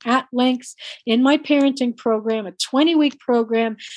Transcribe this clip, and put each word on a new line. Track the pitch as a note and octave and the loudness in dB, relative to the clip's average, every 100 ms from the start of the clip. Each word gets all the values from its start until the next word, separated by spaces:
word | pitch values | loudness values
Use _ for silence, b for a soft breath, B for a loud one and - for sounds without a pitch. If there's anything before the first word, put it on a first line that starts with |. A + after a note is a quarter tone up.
| A#3 | -2
at | B3+ B3+ | -2 -2
length | B3 B3+ B3+ - - B B - | -2 -2 -2 -8 -20 B B -2
in | A#3 | 2
my | C4 D4+ | 2 2
parenting | - C#4+ C#4 C4+ B3 A#3 | 2 2 2 0 -4 -4
program, | A#3 A3 G#3+ A3 G3 | -2 -2 -2 -4 -6
a | |
twenty-week | F3+ - B3+ D#4+ D#4+ D4 - | -10 -4 0 2 4 2 -2
program, | - A#3+ A3 A3+ A3+ G#3+ B | -2 0 0 0 -2 -4 B